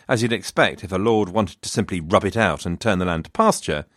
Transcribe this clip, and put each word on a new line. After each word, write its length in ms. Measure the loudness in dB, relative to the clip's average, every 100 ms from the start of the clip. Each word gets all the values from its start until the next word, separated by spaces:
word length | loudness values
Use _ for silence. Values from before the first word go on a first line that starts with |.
| -2
as 160 | 0
you'd 100 | 0
expect 520 | -2 -2 0 0 0
if 80 | -6
a 60 | 0
lord 320 | 2 2 2
wanted 300 | 0 -2 -6
to 60 | -6
simply 320 | -4 -2 -4
rub 240 | 2 2
it 120 | 2 2
out 280 | 0 0
and 160 | -4 -2
turn 200 | 0 0
the 60 | 0
land 180 | -2
to 60 | -4
pasture. 540 | 0 2 2 -2 -6 -6